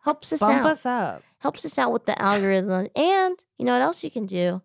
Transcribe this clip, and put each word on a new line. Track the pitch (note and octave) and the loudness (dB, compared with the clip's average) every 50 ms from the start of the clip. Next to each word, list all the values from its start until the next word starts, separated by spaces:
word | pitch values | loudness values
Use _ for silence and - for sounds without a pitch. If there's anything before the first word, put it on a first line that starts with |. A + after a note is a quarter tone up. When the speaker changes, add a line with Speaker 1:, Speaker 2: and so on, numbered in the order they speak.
| _ | _
Speaker 1:
Helps | D4 D4+ D4+ - - | -2 -4 -2 -4 -4
us | E4 D4 | 0 2
Speaker 2:
Bump | - G#3+ - C4+ B3 | 2 4 4 4 2
Speaker 1:
out. | |
Speaker 2:
us | D#4 D#4 D4+ - | 0 0 0 -4
up. | B3 B3 A#3+ F#3+ C#3+ F2+ - _ _ _ _ | -4 -2 -2 -2 -4 -6 -10 _ _ _ _
Speaker 1:
Helps | - C#4+ C#4+ - - | -6 -6 -6 -4 -8
us | D4+ - - | -4 -2 0
out | B3+ A#3+ | 0 0
with | A#3 A3+ _ | 0 -2 _
the | - - - | -2 -2 0
algorithm. | - G3 G3+ G#3 G3 G3 G3 F#3+ F#3 G#3 F#3 F#3 F#3+ - _ | 2 2 2 2 2 2 2 2 2 0 0 -2 -2 -2 _
And | - D4 F4 G4 F#4+ F#4+ F#4 F#4 - - _ _ _ | 0 2 2 4 2 2 0 -2 -4 -12 _ _ _
you | A#3+ | -2
know | B3 | 0
what | B3 B3 | 2 2
else | C4 D#4 F4 - - | 2 0 0 -2 -6
you | D4+ | -6
can | - A#3+ G#3+ | -6 -6 -6
do? | F#3+ F#3+ F3+ F3 F3+ F3+ F#3 _ | -4 -2 -2 0 0 -2 -4 _